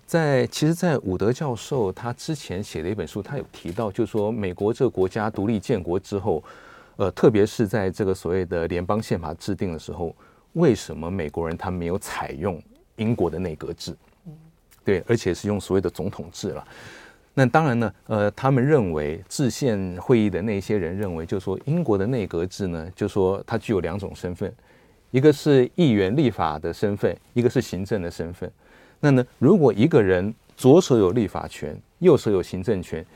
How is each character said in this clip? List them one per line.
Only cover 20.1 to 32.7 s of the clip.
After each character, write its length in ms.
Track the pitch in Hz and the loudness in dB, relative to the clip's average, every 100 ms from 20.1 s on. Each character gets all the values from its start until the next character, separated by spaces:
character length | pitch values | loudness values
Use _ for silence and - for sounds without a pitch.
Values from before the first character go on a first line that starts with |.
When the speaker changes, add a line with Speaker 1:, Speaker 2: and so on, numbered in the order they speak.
| 117 | 4
Speaker 1:
议 100 | 104 | 4
的 120 | 85 | 0
那 200 | 110 98 | -2 -4
些 160 | - 107 | -2 -2
人 180 | 82 | -2
认 200 | 95 98 | -4 -4
为， 100 | 82 | -6
就 140 | 82 98 | -4 -4
是 40 | |
说 160 | 98 95 | -4 -4
英 180 | 135 175 | -2 -2
国 140 | 151 98 | 2 2
的 80 | |
内 220 | 104 131 90 | 0 -2 -4
阁 180 | 85 | -4
制 220 | 92 - 95 | -6 -6 -6
呢， 220 | 82 85 | -6 -10
就 120 | - 101 | -4 -2
是 60 | |
说 300 | 104 92 98 - | 2 2 0 -4
它 100 | 113 | -6
具 160 | - | -2
有 60 | 95 | -2
两 180 | 82 101 | -2 -6
种 180 | 98 | -8
身 180 | - 90 | -8 -10
份， 180 | 87 95 - _ _ _ _ _ | -6 -8 -10 _ _ _ _ _
一 100 | 127 | 4
个 140 | 151 | 6
是 360 | 147 151 135 123 | 6 4 4 4
议 140 | - 151 | 4 4
员 260 | 101 95 | 4 4
立 140 | 127 123 | 2 0
法 300 | - 80 78 | 0 -2 -2
的 120 | 85 | -6
身 240 | - 104 | -2 -2
份， 220 | 101 104 85 _ | 0 -2 -2 _
一 80 | 120 | 0
个 80 | 120 | 2
是 120 | 127 | 2
行 220 | - 90 | -2 -6
政 180 | 98 107 | -4 -6
的 100 | 87 | -6
身 200 | - 85 | -8 -10
份。 160 | 90 87 - _ - _ _ | -10 -12 -14 _ -20 _ _
那 100 | 147 | 4
呢， 160 | 127 123 _ | 4 2 _
如 180 | 127 202 | 4 6
果 160 | 131 | 6
一 140 | 101 165 | 4 4
个 120 | 151 | 4
人 320 | 95 90 101 - _ | 4 2 0 -8 _
左 240 | - 131 170 | 2 8 8
手 160 | - | 8
有 160 | 117 90 | 4 4
立 160 | 120 95 | 2 -2
法 200 | 80 78 | -4 -10
权， 280 | - 76 104 - _ | -10 -10 -12 -16 _
右 160 | 175 | 4
手 140 | 135 113 | 6 4
有 140 | 95 | 0
行 180 | - 92 | -2 -4
政 220 | 92 | -2